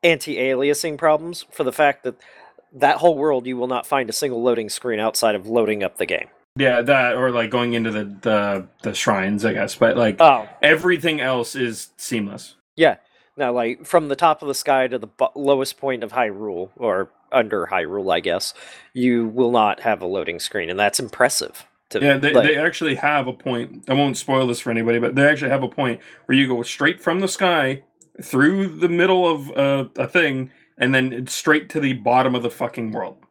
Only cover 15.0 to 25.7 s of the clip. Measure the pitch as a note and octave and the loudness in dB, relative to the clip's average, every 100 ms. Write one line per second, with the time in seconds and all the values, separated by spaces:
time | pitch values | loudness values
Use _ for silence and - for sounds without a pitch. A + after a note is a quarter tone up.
15 | G#2+ _ C3 - C#3 C#3 C3+ - C#3 B2+ | -8 _ -4 -2 0 2 0 -6 -6 -6
16 | G#2+ A#2 A#2 G2 G#2+ F2 F#2+ _ A#2 F#2+ | -6 -2 -2 -2 -8 -8 -10 _ -2 -2
17 | F#2+ _ _ A2+ A2 G#2 E2+ F#2+ D#2+ G2 | -4 _ _ 0 0 -2 -2 -4 -4 -4
18 | F#2+ F2 F2+ F2 - - - - - - | 0 0 0 -4 -4 -12 -20 -20 -16 -2
19 | B2+ A#2+ A2+ A2+ A#2+ A#2+ G#2+ - A#2 G2+ | 0 2 0 0 2 4 2 0 -2 -2
20 | F2+ F#2+ D#2+ E2+ - G#2+ E2 F#2 G#2 F3+ | -2 -4 -4 -8 -8 -6 -6 0 0 0
21 | A#2+ - B2+ - - - - _ _ G#2 | -4 0 0 0 -8 -12 -20 _ _ -2
22 | C#3+ C#3 C#3+ C3+ C#3+ D3 D#3+ E3+ D#3+ C3+ | 2 2 4 4 4 2 0 -2 -4 0
23 | D3 D3 B2+ B2 - A#2+ B2 - - C3 | 0 0 -2 -6 -6 -4 -6 -12 -2 2
24 | C#3+ A#2+ - C3 B2+ A#2+ - A2+ A#2 A#2 | 2 -2 0 0 2 -2 -2 -2 0 0
25 | B2+ C3 C#3+ D3 C3+ C3+ C3 | 0 4 4 4 0 -2 -2